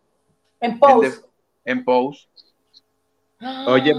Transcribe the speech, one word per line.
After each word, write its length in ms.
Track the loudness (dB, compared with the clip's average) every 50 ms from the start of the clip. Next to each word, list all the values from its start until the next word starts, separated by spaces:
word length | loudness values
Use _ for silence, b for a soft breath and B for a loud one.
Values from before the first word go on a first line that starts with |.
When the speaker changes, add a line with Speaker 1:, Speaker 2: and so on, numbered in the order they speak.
| _ _ _ _ _ _ _ _ _ _ _ -8
Speaker 1:
En 120 | -8 -8
Speaker 2:
en 60 | -2 2
Speaker 1:
Pose. 280 | 4 4 4 4 2 0
Speaker 2:
def-, 120 | -4 -10 _ _ _ _ _ _ _ _ -10
en 200 | -8 -8 -6 -2
Pose". 440 | -2 -2 0 -2 -4 -8 -16 _ _ _ -20 -20 _ _ _ _ _ _ _ _ _ _ _ _ _ _ _ _ _ _ _
Speaker 1:
Ah. 240 | -16 -14 -14 -8 -2 0
Speaker 3:
Oye, 260 | 0 2 2 0 -2